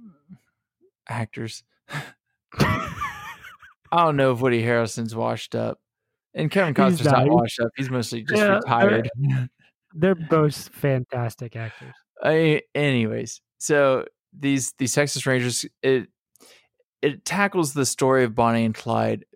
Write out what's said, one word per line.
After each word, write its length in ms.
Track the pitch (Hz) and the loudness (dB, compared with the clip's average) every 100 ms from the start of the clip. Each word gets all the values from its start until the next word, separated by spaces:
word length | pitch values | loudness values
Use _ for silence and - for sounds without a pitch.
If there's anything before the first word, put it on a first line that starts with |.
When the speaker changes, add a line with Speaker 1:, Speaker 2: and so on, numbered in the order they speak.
| 220 _ 147 180 _ _ _ _ 359 _ - | -20 _ _ -20 _ _ _ _ _ _ -10
Speaker 1:
Actors. 560 | 117 110 - 113 - _ _ _ | -8 -8 -8 -12 -12 _ _ _
<laughs> 680 | 147 - _ _ _ _ - | -14 -14 _ _ _ _ -2
I 1500 | - - - - 1077 - 855 - - - - _ - 170 165 | 0 0 -6 -8 -10 -10 -16 -18 -20 -20 -20 _ -2 2 2
don't 100 | 143 | 4
know 160 | 135 | 2
if 80 | 117 | 4
Woody 240 | 127 120 | 2 2
Harrelson's 500 | 113 120 113 - 113 110 | 2 0 0 -4 -8 -4
washed 380 | 117 113 - 117 | -4 -4 -6 -6
up. 260 | 117 - _ _ _ _ _ | -4 -6 _ _ _ _ _
And 160 | - 156 | -6 -2
Kevin 240 | 196 170 | 0 0
Speaker 2:
He's 260 | 135 190 170 | 2 2 4
Speaker 1:
Costner's 60 | 147 | 4
not 160 | 127 135 | 4 4
Speaker 2:
not. 80 | 120 | 4
Speaker 1:
washed 240 | 117 - | 2 -2
up. 100 | 117 - | -4 -4
He's 140 | 127 | -4
mostly 320 | 127 113 117 | -4 -4 -6
just 180 | 110 208 | -2 0
Speaker 2:
Yeah, 140 | 208 196 | 2 2
Speaker 1:
retired. 540 | 127 117 117 113 117 120 | 2 4 4 2 -2 -2
<laughs> 340 | 139 131 123 _ _ _ _ | -2 -2 -4 _ _ _ _
Speaker 2:
they're 220 | 156 185 175 | 0 0 2
both 540 | 156 160 151 - - | 2 2 2 0 -14
fantastic 840 | - 143 131 127 123 117 - 120 113 | -4 -2 -2 -2 -6 -6 -8 -14 -10
actors. 380 | 113 - 131 - _ - | -12 -14 -20 -20 _ -4
Speaker 1:
I, 380 | - 160 160 151 - | 0 2 4 2 -2
anyways, 680 | 143 147 127 110 117 120 - _ _ | -2 0 0 0 -4 -8 -14 _ _
so 460 | - 147 139 131 - _ _ - | 0 4 4 2 -2 _ _ -6
these, 360 | 139 139 123 - | -2 0 -2 -6
these 160 | 131 | -2
Texas 320 | 151 143 131 135 | 0 0 -2 -2
Rangers, 400 | 127 123 117 135 _ | 0 0 -4 -8 _
it, 260 | 135 131 95 _ _ _ - - _ _ _ - | 2 2 0 _ _ _ -20 -20 _ _ _ -4
it 240 | 147 131 - | -4 -4 -6
tackles 480 | 185 202 185 147 | -2 0 0 -2
the 120 | 143 127 | -2 -2
story 380 | - 131 131 | 0 2 4
of 100 | 120 110 | 2 2
Bonnie 300 | 117 117 113 | 2 2 0
and 80 | 110 | -4
Clyde 500 | 120 113 110 110 - | -4 -2 0 -4 -8